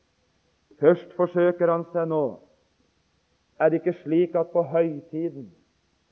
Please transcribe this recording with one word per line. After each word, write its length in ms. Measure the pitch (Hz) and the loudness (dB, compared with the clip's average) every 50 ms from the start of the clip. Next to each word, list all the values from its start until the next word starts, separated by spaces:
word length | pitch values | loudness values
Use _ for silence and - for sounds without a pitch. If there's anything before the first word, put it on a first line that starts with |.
| _ _ _ _ _ _ _ _ _ _ _ _ _ _ - _ | _ _ _ _ _ _ _ _ _ _ _ _ _ _ -6 _
Først 300 | 143 151 180 175 - - - | 4 4 4 4 -2 -12 -4
forsøker 560 | - 180 175 175 175 175 175 175 175 175 170 | -2 -2 0 2 2 2 2 2 2 0 0
han 140 | 165 170 170 165 - | 0 0 -4 -6 -4
seg 140 | 170 165 165 | -4 -4 -2
nå. 140 | 160 156 147 120 95 - - _ _ _ _ _ _ _ _ _ _ _ _ _ _ _ _ _ _ _ _ _ _ _ | -2 -2 -2 -2 -4 -10 -18 _ _ _ _ _ _ _ _ _ _ _ _ _ _ _ _ _ _ _ _ _ _ _
Er 80 | 156 160 | 2 2
det 120 | 156 165 | 2 2
ikke 180 | - 180 170 - | -2 -4 -4 -4
slik 340 | - 143 160 170 180 170 170 | -4 -2 0 0 0 2 0
at 160 | 170 165 170 | -2 -2 0
på 140 | - 175 165 | -2 -2 -2
høytiden 800 | 135 151 165 170 170 151 143 - - 160 160 165 170 139 139 123 95 - _ _ _ _ _ _ _ _ _ _ _ | 0 0 0 0 0 -4 -8 -12 -10 -8 -6 -6 -6 -8 -10 -16 -18 -20 _ _ _ _ _ _ _ _ _ _ _